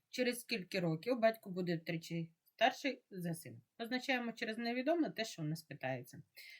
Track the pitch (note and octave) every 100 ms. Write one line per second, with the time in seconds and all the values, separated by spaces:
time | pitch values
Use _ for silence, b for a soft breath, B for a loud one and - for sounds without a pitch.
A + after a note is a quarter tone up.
0 | _ - B3 B3 - F#3+ F3+ G3 F3 D#3+
1 | A#3 B3+ A3 A3 G#3 F3+ F3 E3+ E3 E3
2 | - E3+ E3 _ _ - A#3 B3 C#4 C4
3 | - F#3+ E3+ E3 - A#2 - - A#3 B3
4 | C4 B3 A#3 A3+ A3 A3 A#3 B3 B3+ F4
5 | B3 E3+ A3 - D3+ D#3+ - D3 C3 C3
6 | C3 C3+ - B B B